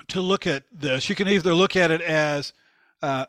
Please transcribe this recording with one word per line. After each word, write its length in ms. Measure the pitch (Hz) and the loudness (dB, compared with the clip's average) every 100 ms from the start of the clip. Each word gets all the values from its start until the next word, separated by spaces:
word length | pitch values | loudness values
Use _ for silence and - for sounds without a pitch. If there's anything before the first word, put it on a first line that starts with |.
| - | -10
to 120 | 190 | -6
look 260 | 185 196 180 | 0 0 0
at 180 | 139 - | -4 -8
this. 380 | 190 143 131 - | -8 -2 -2 -2
You 80 | 196 | -2
can 100 | 196 | 2
either 280 | 202 170 | 2 4
look 200 | 170 190 | 2 4
at 160 | 190 170 | 4 2
it 120 | 160 | 2
as, 500 | 170 156 151 143 135 - _ _ _ _ | 0 0 0 -2 -6 -14 _ _ _ _
uh, 220 | 147 135 | -4 -4